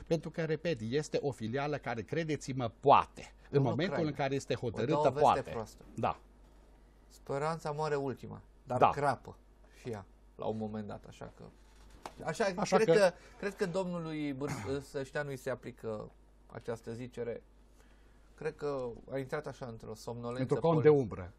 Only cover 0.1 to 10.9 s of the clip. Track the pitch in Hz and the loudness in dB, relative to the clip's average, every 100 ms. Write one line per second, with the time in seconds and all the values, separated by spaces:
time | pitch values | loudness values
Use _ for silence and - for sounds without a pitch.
0.1 | 165 160 170 160 156 170 131 110 139 151 | -2 -2 -6 -2 -2 -2 -2 -2 -2 0
1.1 | - 139 - 110 131 147 139 120 117 98 | -2 -2 -4 -4 -2 -2 -4 -4 -6 -4
2.1 | 151 160 143 - 131 117 - 139 113 - | -4 -2 -4 -4 -4 -4 2 8 8 8
3.1 | - - - - 139 131 113 165 139 156 | -6 -18 -20 0 2 4 2 0 0 -2
4.1 | 139 139 135 - 123 120 104 120 147 151 | 0 -2 -2 -2 -2 -2 -2 0 4 4
5.1 | 135 135 104 - 113 104 - - - 117 | 6 6 6 2 -8 -8 -14 -14 -2 -2
6.1 | - - - - - - - - - - | -2 -12 -20 -20 -20 -20 -20 -20 -20 -20
7.1 | - - 139 156 165 156 147 156 143 139 | -18 -6 -4 -2 -4 -6 -4 -2 0 -2
8.1 | 117 107 107 - - - 123 120 139 143 | -6 -10 -14 -16 -20 -4 4 4 6 0
9.1 | 123 - - - - - - 127 104 - | 0 -8 -18 -20 -20 -20 -14 -10 -10 -10
10.1 | - - - 107 110 107 107 104 | -20 -20 -8 -6 -4 -6 -8 -8